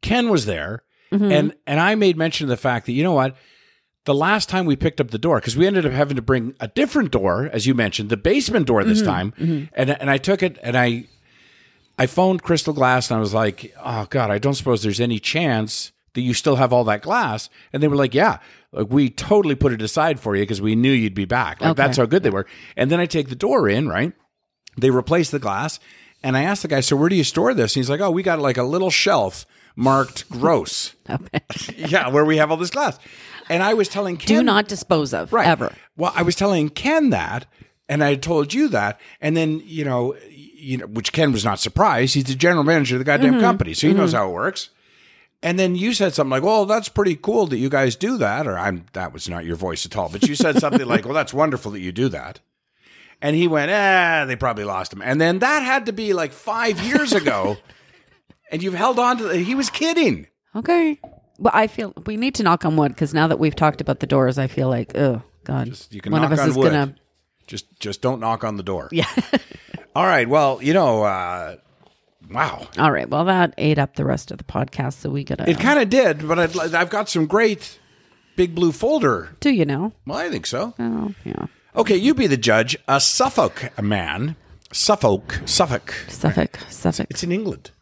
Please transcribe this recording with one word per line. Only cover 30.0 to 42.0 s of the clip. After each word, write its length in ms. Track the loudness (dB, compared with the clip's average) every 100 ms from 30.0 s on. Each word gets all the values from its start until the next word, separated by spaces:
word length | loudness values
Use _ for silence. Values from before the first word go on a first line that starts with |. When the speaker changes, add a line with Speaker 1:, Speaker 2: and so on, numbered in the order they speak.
| 2 -6 -12
Speaker 1:
gross." 640 | 0 2 2 0 -6 -8 -12
Speaker 2:
<laughs> 100 | -8
Okay. 320 | -8 -4 -8 _ -12 -12 -10
Speaker 1:
<laughs> 0 |
Yeah, 320 | -2 0 2
where 160 | 2 4
we 120 | 4
have 120 | 2
all 60 | 2
this 120 | -2
glass. 280 | -2 -2 -4 -18 -20 -20 -20 -4
And 120 | 0
I 120 | 2
was 160 | 2 0
telling 260 | -2 -4 -4
Ken 200 | 2 4
Speaker 2:
Do 60 |
not 240 | 6 2 0
dispose 440 | -6 0 0 2
of, 200 | -4 -2
Speaker 1:
Right. 120 | 2 4
Speaker 2:
ever. 260 | 2 0 -8 -20 -6
Speaker 1:
Well, 160 | -4 0
I 60 |
was 140 | 0 2
telling 340 | 2 2 0
Ken 400 | -2 0 2 2
that, 360 | 2 -2 -6 -10 _ -20 _ _
and 120 | 0
I 120 | 2 0
told 380 | 0 0 0
you 160 | 0 0
that, 300 | 0 -2 -4 -16 -8
and 160 | -2 0
then, 260 | 0 -2 -8
you 180 | -6
know, 280 | -2 -2 -2
y-, 360 | -6 -14 -20 -20 -18
you 220 | -8 -6
know, 80 | -6
which 260 | -6 -4
Ken 220 | 2 2
was 100 | 2
not 160 | 0 -2
surprised. 540 | -2 2 2 4